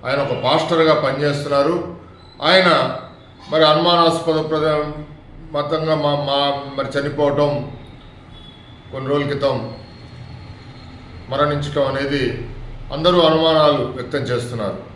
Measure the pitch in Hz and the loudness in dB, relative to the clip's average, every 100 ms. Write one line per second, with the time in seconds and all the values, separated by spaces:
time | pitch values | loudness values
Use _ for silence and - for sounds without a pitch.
0 | 120 143 127 123 123 156 - 165 160 147 | -2 -2 0 0 2 2 2 4 4 4
1 | 139 135 147 143 143 143 147 175 - - | 2 0 0 -2 0 2 2 0 -4 -12
2 | - - - - 147 185 180 147 127 - | -18 -20 -20 -4 4 4 6 4 2 -4
3 | - - - - - 156 156 156 170 175 | -12 -20 -20 -20 -2 4 6 6 4 6
4 | 165 165 165 156 156 156 156 151 151 147 | 4 2 0 0 0 0 0 0 -2 -8
5 | 151 - - - - 143 143 156 156 151 | -14 -18 -20 -20 -8 -4 -2 -2 0 0
6 | 147 143 139 139 143 139 139 135 131 143 | 0 0 0 2 2 -2 -6 -6 -4 -4
7 | 143 143 147 147 147 135 123 - - - | -4 0 0 2 0 0 -6 -14 -18 -20
8 | - - - - - - - - - 131 | -20 -20 -20 -20 -20 -20 -20 -20 -14 -10
9 | 131 143 139 - 139 120 110 - - - | -2 0 0 0 0 -2 -6 -12 -18 -20
10 | - - - - - - - - - - | -20 -18 -16 -16 -18 -18 -18 -18 -18 -18
11 | - - - 139 147 147 143 147 135 135 | -18 -18 -8 0 0 0 -2 -2 0 0
12 | 139 143 120 - - - - - - 143 | -2 -2 -2 -4 -10 -12 -14 -14 -10 0
13 | 165 180 160 160 160 156 151 135 123 127 | 2 4 4 4 4 4 4 4 -2 -6
14 | 120 143 123 123 - 117 101 90 - | -4 -4 -2 -4 -4 -4 -6 -6 -14